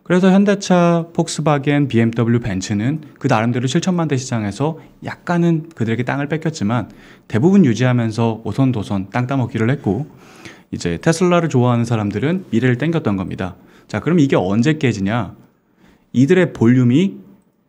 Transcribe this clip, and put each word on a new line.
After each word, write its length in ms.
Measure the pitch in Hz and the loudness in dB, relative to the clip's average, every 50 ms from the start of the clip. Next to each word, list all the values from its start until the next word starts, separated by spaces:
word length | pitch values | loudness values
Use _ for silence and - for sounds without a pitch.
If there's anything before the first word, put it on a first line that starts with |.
| _ | _
그래서 280 | - 170 180 185 190 | 0 2 2 4 4
현대차, 760 | 185 196 202 208 202 196 - - 185 175 170 170 170 170 165 - | 4 4 4 2 0 0 0 0 2 4 4 4 2 0 -2 -4
폭스바겐, 800 | - - 160 - - - 147 156 147 139 135 147 147 143 143 123 | -4 -4 -4 -4 -4 -2 0 0 0 0 0 0 0 2 0 2
비엠더블유, 500 | 113 117 117 113 113 123 117 117 120 120 | 2 2 2 2 2 0 0 2 0 0
벤츠는 640 | 120 110 92 95 92 - 107 101 110 131 156 156 - - - - | 0 -2 -4 -4 -4 -4 -4 -2 -2 -2 -4 -6 -8 -14 -10 -6
그 80 | - | -2
나름대로 400 | 135 127 107 113 123 120 123 127 | 0 0 2 2 0 -2 -2 -2
칠천만 400 | 127 - 170 - 190 180 170 165 | -2 -2 -2 0 0 -2 -2 -2
대 80 | 147 143 | -2 -2
시장에서 640 | 123 - - 123 113 107 101 101 - 139 160 156 - - - _ _ - | -4 -4 -4 -4 -4 -4 -4 -4 -4 -4 -4 -4 -6 -14 -20 _ _ -16
약간은 680 | 113 - - _ - 175 170 170 170 165 156 160 - - | -16 -16 -10 _ -4 -2 0 2 2 2 0 -2 -6 -8
그들에게 260 | - 117 113 113 123 123 | -6 -4 -2 -2 -2 -2
땅을 260 | 135 131 139 143 147 | -4 -4 -4 -4 -4
뺏겼지만 600 | 160 156 - 165 156 - 101 104 120 120 - - - - - - - - _ | -4 -4 -4 -4 -4 -2 -2 -2 -2 -2 -4 -6 -12 -20 -20 -20 -20 -20 _
대부분 380 | - - 107 143 185 196 202 170 | -4 -2 2 2 4 6 6 6
유지하면서 760 | 123 104 113 127 127 123 120 117 113 107 117 117 113 110 110 - | 4 4 2 2 2 2 2 0 -2 -2 0 0 0 -2 -4 -6
오손도손 640 | 110 101 - 135 131 117 107 95 - 104 98 95 - | -4 -2 0 0 0 0 -2 -4 -4 -4 -6 -4 -4
땅 160 | - 123 127 | -4 -4 -2
따먹기를 420 | 127 139 135 117 104 - 110 110 117 | -2 -2 -2 -2 -2 -2 0 0 0
했고, 380 | 143 143 - 110 92 123 151 - - - - - - - - - - - _ _ | 0 0 -2 -2 -2 -2 -4 -8 -14 -20 -20 -20 -20 -20 -20 -20 -20 -20 _ _
이제 260 | - - - 87 85 80 | -10 -6 -6 -4 -6 -2
테슬라를 480 | - 165 160 - 185 175 175 175 165 147 | 0 -2 0 2 2 2 2 2 0 0
좋아하는 340 | 131 123 123 123 120 117 117 | 2 2 2 2 2 0 0
사람들은 600 | 113 120 107 107 104 104 101 123 156 185 185 - - | 0 -2 -2 -2 -2 -4 -2 -2 -2 -2 -4 -4 -4
미래를 260 | 110 113 127 127 123 | -2 0 2 2 0
땡겼던 400 | 123 147 165 165 156 - 110 101 | 0 -2 -2 -2 -2 -2 -2 -2
겁니다. 380 | 95 90 82 85 92 92 90 90 - - - _ _ _ - | -2 -4 -6 -8 -8 -8 -8 -10 -14 -20 -20 _ _ _ -8
자, 100 | - 104 | -8 -6
그럼 200 | - 151 180 170 | -2 0 2 2
이게 180 | 139 135 175 | 2 2 2
언제 400 | 135 92 92 101 113 117 156 156 | 0 0 0 0 0 2 0 0
깨지냐? 580 | 156 143 120 104 98 95 101 113 123 95 87 - - - _ _ _ _ _ _ _ _ _ _ _ _ _ - | 0 0 -2 0 -2 -2 -2 -2 -4 -4 -6 -12 -18 -20 _ _ _ _ _ _ _ _ _ _ _ _ _ 0
이들의 400 | 117 139 143 180 185 175 127 - | 2 2 4 4 4 2 0 0
볼륨이, 640 | - 113 117 127 131 123 120 123 156 190 196 - - - - - _ _ _ _ _ _ | 2 4 4 6 4 4 4 4 2 2 0 -4 -8 -18 -20 -20 _ _ _ _ _ _